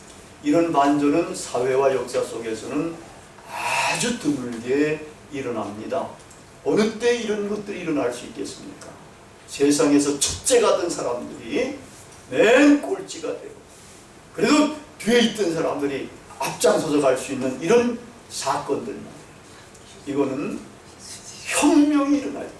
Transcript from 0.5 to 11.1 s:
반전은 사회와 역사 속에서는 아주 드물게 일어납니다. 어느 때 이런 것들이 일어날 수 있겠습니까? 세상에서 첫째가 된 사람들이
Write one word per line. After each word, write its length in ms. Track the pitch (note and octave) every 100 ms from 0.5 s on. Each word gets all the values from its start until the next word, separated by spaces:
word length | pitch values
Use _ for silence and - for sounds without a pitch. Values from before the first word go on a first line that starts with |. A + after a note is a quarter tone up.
| E3 E3+
반전은 600 | D#3+ - D3 C#3+ D#3+ F#3
사회와 600 | - - B2 B2+ C3 C#3
역사 280 | B2+ B2 B2+
속에서는 720 | G2 A2+ A2+ A2 - C#3 E3 - - - - - -
아주 680 | - - C#3+ C#3 E3 A#3+ B3
드물게 880 | D3 C3+ A#2+ A#2 A#2+ C#3+ D3+ D#3 - - -
일어납니다. 760 | C#3+ - A2 G#2 G#2+ - B2+ - - - - - -
어느 340 | - F3 A3 A3+
때 180 | A#3+ A#3+
이런 320 | G#3+ G#3 G3+
것들이 320 | G#3 - F3+
일어날 320 | E3 D3 A#2+
수 140 | A#2+ -
있겠습니까? 600 | A2+ - - - - - - - - - - -
세상에서 720 | - C#3+ D3 D3 C#3+ C#3+ C#3+
첫째가 640 | - - - B3 G#3 -
된 100 | F3
사람들이 880 | - -